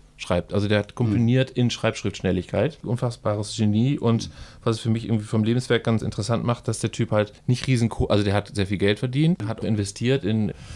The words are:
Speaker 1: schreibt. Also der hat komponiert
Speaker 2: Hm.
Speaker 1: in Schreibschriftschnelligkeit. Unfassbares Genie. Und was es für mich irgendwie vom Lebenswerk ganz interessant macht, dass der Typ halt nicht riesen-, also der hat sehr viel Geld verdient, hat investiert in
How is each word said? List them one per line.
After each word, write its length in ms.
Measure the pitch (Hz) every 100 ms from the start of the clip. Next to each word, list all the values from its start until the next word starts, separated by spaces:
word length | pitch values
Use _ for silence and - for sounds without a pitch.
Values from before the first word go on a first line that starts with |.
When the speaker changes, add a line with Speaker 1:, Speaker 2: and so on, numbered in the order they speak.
| - -
Speaker 1:
schreibt. 360 | - 87 85
Also 160 | 101 101
der 100 | 104
hat 160 | 101 -
komponiert 540 | 117 113 117 127 127
Speaker 2:
Hm. 60 | -
Speaker 1:
in 120 | 120
Schreibschriftschnelligkeit. 1080 | - 113 113 101 - 95 90 87 98 123 -
Unfassbares 680 | - 117 123 113 110 104 104 110
Genie. 420 | 107 104 127 147
Und 300 | 117 117 90 - - -
was 140 | - 113
es 40 |
für 80 | 113
mich 160 | 113 113
irgendwie 200 | 113 107
vom 180 | 113
Lebenswerk 400 | 107 120 123 117
ganz 200 | 117 110
interessant 420 | - - 101 117 113
macht, 240 | 117 -
dass 100 | 110
der 120 | 113
Typ 180 | - 113
halt 220 | 107 104 - -
nicht 200 | 123 -
riesen-, 240 | 127 117 - 127
also 160 | 104
der 100 | 104
hat 220 | 101 98 -
sehr 120 | 95
viel 100 | 101
Geld 220 | 98 104
verdient, 460 | 131 131 160 180 107
hat 200 | 113 92
investiert 580 | 107 98 - 117 139
in 300 | 180 214 104 - -